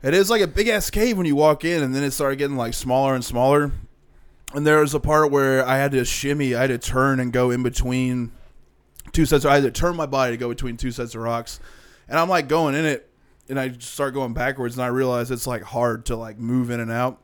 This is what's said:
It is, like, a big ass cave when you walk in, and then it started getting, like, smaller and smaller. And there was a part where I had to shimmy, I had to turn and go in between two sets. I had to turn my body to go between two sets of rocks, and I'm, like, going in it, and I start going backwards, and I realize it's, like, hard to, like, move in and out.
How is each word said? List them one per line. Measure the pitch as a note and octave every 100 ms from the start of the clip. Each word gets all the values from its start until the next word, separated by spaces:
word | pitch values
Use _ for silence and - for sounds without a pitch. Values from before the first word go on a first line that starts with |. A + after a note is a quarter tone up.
It | C3
is, | F3 G3
like, | A#3
a | F3+
big | D3 G#3+
ass | G#3+ -
cave | G3 A3+ G#3+
when | F3
you | C#3+
walk | D3+ D3
in, | E3 E3+
and | C#3 C3
then |
it | C#3
started | C3+ C#3 C3+
getting, | C#3+ C#3
like, | A#2
smaller | A#2+ C3 B2+ C3+ C3
and |
smaller. | A#2+ B2 B2+ D3 D3 - - _ _ - - _ -
And | C#3+ D3+
there | D3+
was | D3
a | -
part | - D3+ D#3
where | C#3+ C3+ C3 B2+
I | C3+
had | C#3
to | C3+
shimmy, | A#2+ - C#3 C#3+ C3+ A#2+
I |
had | C3
to | B2
turn | - C3 C3+ C3
and | B2
go | B2 B2
in | A#2+
between | B2 A#2+ B2 B2+ B2+ B2+ A#2+ - - - _ _ _ _ -
two | - D3+
sets. | D3+ D3
I | C#3+
had |
to | C3+
turn | - E3+ E3+
my | D3+
body | C3+ C3
to | A#2+
go | B2
between | A#2+ B2+ A#2
two | C3
sets | A#2 A#2+ A2+
of |
rocks, | A2+ A#2 A#2 - - - - _ -
and | D3+
I'm, | E3+
like, | F3+ C#3
going | D#3 D#3+ C#3
in | D#3+
it, | C3+ - _ _ _ _
and | C3+
I | C3 B2
start | A#2 - C#3
going | C3+ B2+
backwards, | A#2 B2 C3+ A#2+ B2
and |
I | B2
realize | B2 C3 B2 A#2+
it's, | B2+ C3
like, | A#2+
hard | F2 A#2+ A#2+ A2 A2+
to, | A#2
like, | A2+ G#2+
move | A#2 B2+ A#2+
in | A#2+
and | A2+
out. | A#2 B2+ B2